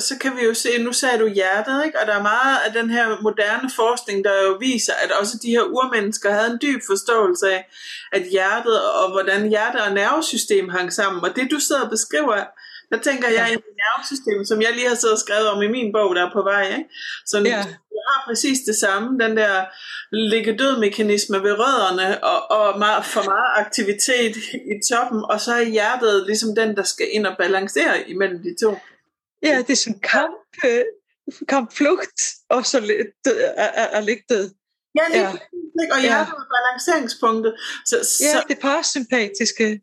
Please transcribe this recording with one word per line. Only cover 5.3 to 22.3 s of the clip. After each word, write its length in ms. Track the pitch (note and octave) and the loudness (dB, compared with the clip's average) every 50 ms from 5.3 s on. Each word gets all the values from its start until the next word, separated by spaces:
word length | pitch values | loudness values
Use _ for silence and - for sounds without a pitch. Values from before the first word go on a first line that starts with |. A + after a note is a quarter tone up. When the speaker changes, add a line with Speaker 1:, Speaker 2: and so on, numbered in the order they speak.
| - A3 - | -4 -6 -2
Speaker 1:
de 80 | A#3+ | 0
her 120 | A#3 A#3 G#3+ | 2 2 2
urmennesker 680 | - G#3+ B3+ B3+ B3+ A#3+ A3 G3+ G#3 A3 - - G3+ G#3 | 2 2 0 0 2 0 0 0 -2 -4 -2 0 0 2
havde 180 | G#3 A3+ A#3 | 2 2 0
en 80 | A#3+ A#3 - | 0 -2 -2
dyb 180 | C#4+ C4+ A3+ - | -2 -2 -2 -2
forståelse 680 | - G3 G3 - - A#3 A3+ G#3+ F#3 F3+ F3 G3+ F#3+ F#3+ | -2 -2 -2 0 0 2 4 4 2 2 2 0 0 0
af, 160 | F#3 F#3 - - - - - - - - - F#3+ | 0 -4 -10 -18 -20 -16 -16 -16 -16 -10 -4 -4
at 100 | G3 F3+ | -2 -2
hjertet, 600 | F3+ F#3 F#3+ F#3 G3 G#3+ A#3+ A#3+ A#3+ A3 G3 F#3+ G3+ - | 0 0 2 2 2 0 0 0 2 2 2 2 2 2
og 180 | - F#3+ F#3+ | 2 0 2
hvordan 380 | F#3+ G3 F#3+ F#3+ F#3+ G3+ G#3 G#3+ | 0 0 0 2 0 0 2 2
hjerte 280 | G#3+ G#3 A3 A#3+ B3 B3 G#3+ | 2 2 0 0 0 -2 -2
og 100 | G3+ G3 | 0 0
nervesystem 720 | G3+ G3+ A#3 C#4 D#4+ D#4 - - A3 - - G#3+ G3 F#3+ F3+ | 2 2 2 2 0 -2 -2 -4 -4 0 2 2 2 2 0
hang 240 | F3 F#3 F3+ F3+ - | -2 -4 -4 -2 -2
sammen. 320 | - G3+ G3 F#3 F3 E3+ | 0 0 0 0 -2 -4
Og 120 | F#3 - | -2 -2
det, 140 | B3+ B3+ B3+ | -2 -2 -2
du 80 | D4+ C#4+ | -2 -2
sidder 220 | C#4+ - D4+ C4+ A#3 | 0 0 0 0 0
og 60 | G#3+ | -2
beskriver, 540 | A3 A3 - - - D4 D4+ C4 G#3+ G3+ F#3+ - - - - - - - - _ | -2 -4 -4 -2 -2 0 0 2 0 0 -2 -6 -12 -20 -20 -20 -20 -20 -8 _
der 80 | - A3+ | -6 -2
tænker 300 | - D4 C#4 B3+ B3 A#3+ | 0 -2 0 0 0 2
jeg 180 | A3+ A3+ A#3 A3+ | 2 2 2 0
Speaker 2:
Ja. 60 | A3+ | 0
Speaker 1:
i 40 | A3+ - - - - G3+ | -4 -6 -10 -8 -4 -2
nervesystemet, 640 | A3 A#3+ C#4 - - C#4+ C4+ - A3+ G3+ G3+ G3+ G3+ | -2 -2 -2 -4 -6 -10 -6 -4 -2 -2 -2 0 -2
som 140 | A3 G#3+ A3 | 0 2 2
jeg 100 | A#3 A#3+ | 0 0
lige 140 | A#3+ B3 B3 | 0 0 0
har 60 | A#3+ | 0
siddet 180 | A#3 B3 A3+ G#3+ | 2 2 2 2
og 40 | G#3+ | 2
skrevet 280 | - - G3+ G#3+ A3 G#3+ | 0 0 0 2 2 2
om 140 | G3+ G3+ G3+ | 2 2 0
i 60 | G#3 | 0
min 240 | A#3 B3+ A#3 G#3 G3+ | 0 -2 -2 0 2
bog, 220 | G#3+ G#3 F#3+ F3+ | 2 2 2 2
der 100 | F3 F3+ | 2 0
er 60 | F3+ - | 0 0
på 100 | G#3 F#3+ | 0 0
vej, 240 | G3 G3+ G3+ G3 F#3+ | 2 2 2 2 0
ikke? 160 | G#3+ C4+ D#4+ - - - - - - - - | -2 -6 -8 -10 -14 -14 -12 -12 -12 -10 -8
Som 200 | - - G#3 G3+ | -4 0 0 0
Speaker 2:
Ja. 100 | A#3 A#3+ G#3 G3+ F3 E3 - _ _ - - - C4 | 0 -2 -4 -4 -6 -10 -16 _ _ -12 -8 -2 -2
Speaker 1:
har 120 | C4+ C4 - | -2 -2 -2
præcis 320 | A#3+ A#3 A3 - C#4 C4 C4 - | -4 -4 -2 0 0 -2 -2 -2
det 100 | G3+ G#3+ | -4 -2
samme, 420 | G#3+ - G3+ F#3+ G3+ A3 B3 C4 B3 A3+ | 0 0 0 0 0 -2 -2 0 0 0
den 120 | A3 A3 | 0 2
der 280 | A3 G#3+ G3+ G3 F#3+ F#3 F#3+ - - - - - - - - - | 2 2 2 2 0 -2 -4 -8 -16 -16 -14 -14 -14 -10 -6 -2
ligge-død-mekanisme 1300 | G#3+ A3 G#3+ G#3+ A3+ G#3 A3+ G#3+ G#3 C4+ C#4 C4+ A#3 G#3+ G3+ G3+ - A3 G#3 G#3 G#3 - - G3+ F#3+ F#3+ | -2 0 2 0 2 2 0 0 2 2 0 2 2 0 0 0 0 2 2 2 0 0 0 -2 0 2
ved 100 | G#3 G#3 G3+ | 0 2 2
rødderne, 640 | A#3 C4+ C#4 A#3+ G3+ F#3 F3+ F3+ F#3 F#3+ G3+ - - | 2 2 2 2 2 0 0 0 0 0 0 0 0
og, 260 | - | 0